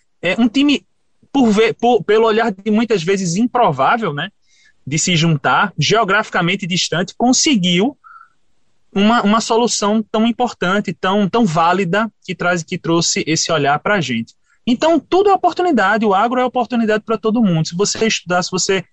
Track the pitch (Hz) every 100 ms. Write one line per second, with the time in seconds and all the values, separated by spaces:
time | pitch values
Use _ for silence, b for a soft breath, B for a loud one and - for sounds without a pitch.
0 | b _ 175 185 240 269 285 269 - _
1 | _ _ _ 277 233 202 233 - 240 233
2 | 165 220 226 214 233 190 220 208 240 208
3 | 160 196 185 175 240 247 202 131 135 226
4 | 196 143 190 - b b b _ - 156
5 | 185 165 165 151 135 143 202 - 135 214
6 | 196 208 214 190 170 202 170 175 - 156
7 | 196 - 240 254 320 233 180 175 240 -
8 | B B B B _ _ _ _ _ 190
9 | 214 240 202 220 - 233 240 - 208 220
10 | 214 220 226 226 240 - 180 202 202 -
11 | 190 208 190 233 214 160 165 180 180 202
12 | 220 - - 175 175 180 - 180 - 165
13 | - 196 170 160 - 156 139 143 190 202
14 | 127 117 117 _ _ _ - 247 311 330
15 | - 359 403 370 349 339 359 240 190 220
16 | 220 190 233 254 254 254 233 240 220 214
17 | - 220 220 226 208 160 156 170 202 -
18 | 220 - 165 180 175 185 - 190 -